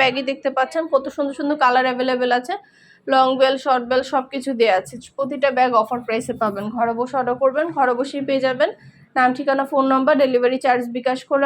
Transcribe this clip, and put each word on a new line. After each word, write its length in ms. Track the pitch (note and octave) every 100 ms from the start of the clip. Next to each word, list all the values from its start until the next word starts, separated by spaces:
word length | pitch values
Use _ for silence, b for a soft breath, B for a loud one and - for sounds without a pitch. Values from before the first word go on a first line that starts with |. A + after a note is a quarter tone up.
ব্যাগই 240 | C4 B3+ C4
দেখতে 180 | C4+ C4+
পাচ্ছেন 320 | C4 C4 E4 D#4+
কত 120 | C#4 C4+ C#4+
সুন্দর 180 | C#4 C#4+
সুন্দর 180 | C#4+ D4
কালার 240 | B3+ B3 B3+
অ্যাভেলেবেল 440 | B3 B3+ B3+ B3 B3
আছে, 160 | B3 G4 b b b b -
লং 200 | C4 C4 C4
বেল, 180 | C4 C4+
শর্ট 200 | C#4+ B3+ A#3+
বেল 120 | B3+ C4
সব 120 | C#4+ C4
কিছু 180 | C#4 C4+ A#3+
দেওয়া 160 | A3+ F#3
আছে। 140 | F#3 B3 - -
প্রতিটা 320 | C4+ C#4 C#4 B3
ব্যাগ 140 | B3+ A#3+
অফার 180 | A3 B3 A#3+
প্রাইসে 280 | A3+ A3+ A#3+
পাবেন। 220 | A3 G3+ G#3 A#3
ঘরে 160 | A#3 A#3
বসে 160 | B3 C4+
অর্ডার 160 | A#3+ B3+
করবেন, 240 | C4+ C4+ E4 D#4+
ঘরে 160 | B3+
বসেই 280 | A#3+ C#4 C#4+ C#4
পেয়ে 140 | C4+ C4
যাবেন। 240 | B3+ E4 b b b b
নাম, 140 | C4 B3+ B3+
ঠিকানা, 280 | C#4+ C4+ C4+
ফোন 140 | C#4+ C4+
নাম্বার, 220 | C4+ C4+ D4
ডেলিভারি 360 | C4+ B3 B3 C4
চার্জ 180 | C4+ B3 A#3+ A#3+
বিকাশ 220 | B3 B3+
করে 200 | - C#4